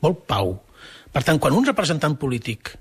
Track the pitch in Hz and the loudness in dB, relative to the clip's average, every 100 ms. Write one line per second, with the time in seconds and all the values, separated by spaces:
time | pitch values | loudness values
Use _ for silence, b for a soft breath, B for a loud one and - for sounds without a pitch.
0 | 151 180 - 101 95 95 _ B B B | 2 0 -2 -2 -2 -4 _ B B B
1 | B - 127 156 147 156 269 262 180 160 | B -4 2 2 4 2 2 2 0 0
2 | 151 147 139 123 - 110 - - | 0 -2 -2 -4 -6 -8 -10 -16